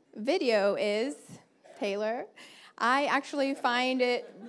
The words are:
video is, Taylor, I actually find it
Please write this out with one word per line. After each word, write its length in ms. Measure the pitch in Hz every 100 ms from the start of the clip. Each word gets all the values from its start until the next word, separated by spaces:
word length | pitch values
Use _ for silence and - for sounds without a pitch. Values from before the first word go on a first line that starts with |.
| _ -
video 600 | 226 381 262 214 202 185
is, 400 | 208 208 269 285 - - _ _ - -
Taylor, 460 | 208 202 214 247 - - - - - -
I 280 | 226 269 285
actually 480 | 262 - 285 269
find 480 | 277 254 240 254 262
it 320 | 247 240 - 185